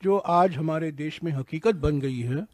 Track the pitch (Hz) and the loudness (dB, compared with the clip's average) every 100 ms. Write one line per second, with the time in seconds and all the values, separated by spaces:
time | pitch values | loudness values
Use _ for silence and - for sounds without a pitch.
0 | 185 196 - 175 190 147 156 156 160 143 | 0 0 4 4 4 2 -2 -2 -4 -6
1 | 151 - 165 139 135 160 220 190 147 147 | -8 -6 -4 -4 -4 -2 0 2 0 0
2 | 135 127 120 135 214 | -2 -2 -2 -4 -6